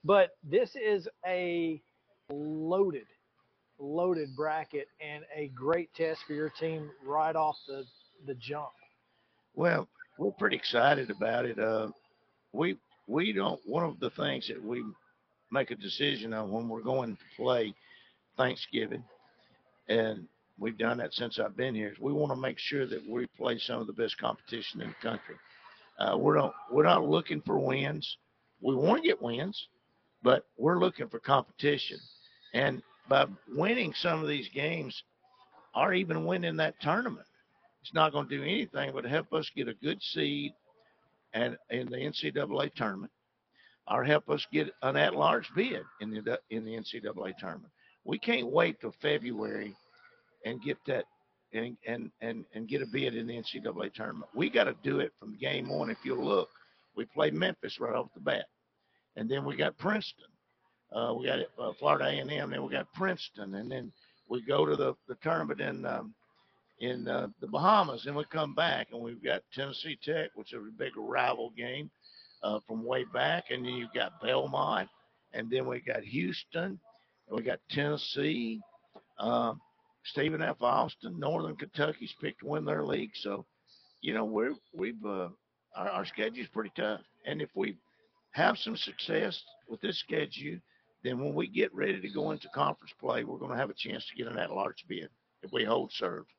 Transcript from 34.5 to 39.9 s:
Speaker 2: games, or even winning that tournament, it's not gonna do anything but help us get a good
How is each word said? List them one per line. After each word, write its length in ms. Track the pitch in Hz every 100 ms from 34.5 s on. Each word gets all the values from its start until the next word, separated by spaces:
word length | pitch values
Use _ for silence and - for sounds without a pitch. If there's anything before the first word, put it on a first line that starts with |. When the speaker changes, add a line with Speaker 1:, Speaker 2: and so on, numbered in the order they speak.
Speaker 2:
games, 520 | 139 151 170 143 - - _ _ _ - - -
or 200 | 117 170
even 300 | 185 185 113 160
winning 300 | 180 170 160
that 220 | 160 -
tournament, 460 | 147 190 247 - - _ _ _ _ _
it's 120 | -
not 180 | 156 156
gonna 160 | 147 135
do 140 | 139
anything 500 | 143 214 - 139 139
but 120 | 135
help 280 | 120 151 -
us 180 | 160 143 143
get 100 | 120
a 80 |
good 260 | 110 143